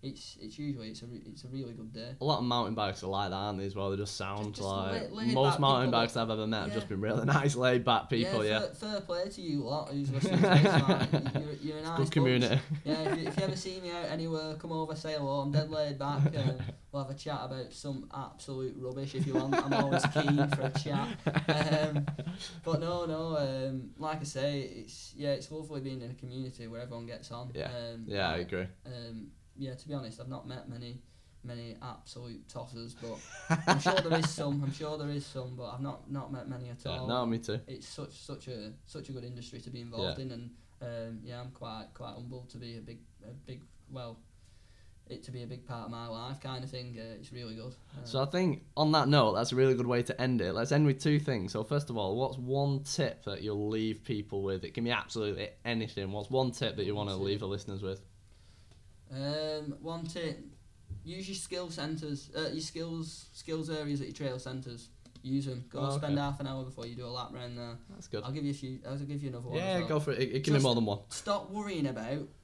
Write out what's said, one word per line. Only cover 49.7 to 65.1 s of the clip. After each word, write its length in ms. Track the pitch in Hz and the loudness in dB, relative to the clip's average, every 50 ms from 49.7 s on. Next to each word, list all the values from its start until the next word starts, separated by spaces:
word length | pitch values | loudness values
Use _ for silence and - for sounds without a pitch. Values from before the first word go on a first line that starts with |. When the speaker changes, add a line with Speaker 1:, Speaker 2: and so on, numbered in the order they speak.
| 131 | 8
Speaker 2:
good 120 | 120 117 | 6 4
way 160 | 120 123 120 120 | 4 4 2 2
to 160 | - - - | 2 0 0
end 220 | - 127 127 117 | 2 4 4 4
it. 140 | 92 90 90 | 2 2 2
Let's 180 | 104 117 - 147 | 0 2 4 6
end 140 | 147 151 | 8 8
with 120 | 147 135 139 | 8 6 6
two 200 | - 160 147 147 | 6 6 6 6
things. 320 | 147 151 135 110 90 98 - | 6 4 0 0 0 -2 -2
So 100 | 107 107 | -2 0
first 280 | - 143 143 143 - | 2 2 0 2 0
of 80 | 120 113 | -2 0
all, 180 | 101 95 101 | 2 2 2
what's 220 | 117 135 131 127 135 | 2 2 0 -2 -4
one 440 | 123 123 135 139 143 143 139 135 143 | -2 0 2 4 4 4 2 2 0
tip 380 | - - - 147 120 - - - | -2 0 2 2 2 0 -4 -6
that 180 | 104 101 - - | -6 -4 -2 -2
you'll 260 | 107 104 101 104 104 | -2 0 0 0 2
leave 340 | 110 110 110 110 110 107 - | 2 2 2 0 0 -2 -4
people 400 | - 123 104 101 - - 98 98 | -4 -2 -2 -2 -4 -4 -2 0
with? 220 | 98 95 92 92 | 0 0 -2 -4
It 80 | 85 - | -4 -4
can 100 | - 117 | -2 0
be 80 | 117 | 2
absolutely 600 | 120 110 - - - 113 107 104 98 90 101 - - - - | 2 2 0 -2 -2 -2 0 0 0 -2 -4 -6 -8 -8 -4
anything. 460 | 120 117 113 110 107 - - 98 95 | -2 0 0 -2 -2 -2 -4 -4 -2
What's 200 | 98 104 101 - | -4 -4 -4 0
one 220 | 127 131 131 127 117 | 2 2 2 2 0
tip 240 | - - 110 98 | 0 -2 -2 0
that 100 | - 101 | 0 -2
you 80 | 90 104 | 0 0
Speaker 1:
One 120 | 104 104 | 0 0
Speaker 2:
wanna 120 | 101 95 92 | -2 0 0
Speaker 1:
tip. 80 | 98 | 0
Speaker 2:
leave 140 | 98 101 107 | 0 0 0
the 60 | 110 95 | 0 -2
listeners 340 | 98 101 101 - 98 95 101 | -4 -4 -4 -6 -6 -4 -4
with? 180 | 95 95 98 - - - - - - - - - - - - - - - - - - - - - - 131 | -4 -6 -6 -10 -20 -20 -20 -20 -20 -20 -20 -20 -20 -20 -20 -20 -20 -20 -20 -20 -20 -20 -20 -18 -12 -10
Speaker 1:
Um, 640 | 131 139 143 147 156 156 156 156 151 151 147 139 - | -6 -4 -2 -2 -2 -2 -2 -2 -4 -4 -6 -8 -8
one 260 | - 160 170 165 165 | -6 -6 -6 -6 -6
tip. 320 | 165 - 175 165 156 - - - - - - - - - - - - - - - | -6 -6 -4 -4 -4 -4 -6 -10 -18 -18 -20 -20 -20 -20 -20 -14 -12 -12 -10 -10
Use 240 | 160 175 185 190 190 | -10 -10 -8 -8 -8
your 60 | 196 | -6
skill 340 | 185 - - 185 180 180 170 | -8 -6 -6 -6 -6 -6 -6
centres, 600 | 165 165 143 156 160 156 156 151 143 139 - - - | -6 -6 -4 -4 -4 -4 -4 -6 -6 -6 -8 -8 -6
uh, 120 | - 156 - 131 | -4 -4 -2 -2
your 80 | 156 156 | -4 -6
skills, 680 | - - 165 165 165 165 165 160 160 - - - - - | -6 -6 -6 -6 -4 -4 -6 -6 -6 -8 -14 -16 -18 -18
skills 360 | - - - 160 160 160 160 | -16 -6 -4 -4 -2 -2 -2
areas 320 | 160 151 151 147 143 139 | -2 -4 -2 0 0 -2
at 60 | 135 | -2
your 80 | - 110 | -4 -6
trail 240 | - 147 135 127 127 | -4 -4 -4 -4 -4
centres. 500 | 127 131 127 131 131 123 120 113 - - - - - - | -6 -6 -8 -6 -8 -8 -10 -12 -14 -16 -20 -20 -20 -20